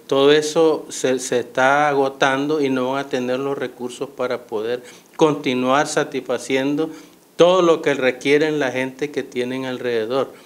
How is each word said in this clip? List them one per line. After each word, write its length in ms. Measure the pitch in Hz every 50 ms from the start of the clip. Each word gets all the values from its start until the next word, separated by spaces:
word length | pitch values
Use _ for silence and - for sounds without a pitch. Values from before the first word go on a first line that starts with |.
| -
todo 260 | - 135 135 139 143
eso 540 | 147 156 151 151 - 170 160 160 151 - - -
se, 280 | - - - 131 127
se 220 | 127 - - 131 120
está 500 | 113 - - 131 131 135 143 147 151 151
agotando 720 | 147 139 135 131 135 - 143 135 135 135 143 143 156 156
y 80 | 143 131
no 220 | 131 127 127 127
van 160 | 135 139 139
a 20 | 139
tener 300 | 143 131 123 123 127 131
los 180 | 139 139 139
recursos 500 | - 131 120 - - 120 123 - - 135 127 -
para 280 | - 123 123 123 117 -
poder 400 | - 117 104 110 117 123 123 - - - - - _ -
continuar 720 | - 160 151 147 147 - 139 123 127 127 127 131 143 151
satisfaciendo 1040 | 147 - 156 143 143 - 127 - - 123 117 - - 135 131 135 143 147 147 160 156 - - - - - _ _ _ _
todo 280 | - 165 175 185 185 175
lo 180 | 170 160 143
que 140 | - 147 139
requieren 640 | 123 131 127 123 127 - 139 147 147 156 156 151 147
la 120 | 139 127
gente 380 | 120 127 131 131 131 - 151 143
que 140 | - 139 127
tienen 420 | - - 120 123 123 127 131 131
alrededor. 680 | 127 127 120 123 123 120 113 110 110 131 - - - - - -